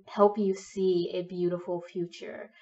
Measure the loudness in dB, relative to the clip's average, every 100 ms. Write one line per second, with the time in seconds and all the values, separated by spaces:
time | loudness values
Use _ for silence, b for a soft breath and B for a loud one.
0 | -2 4 4 6 0 0 -4 0 2 2
1 | 0 -4 -6 -2 -2 -2 -4 -8 -6 -6
2 | -6 -8 -12 -12 -14 b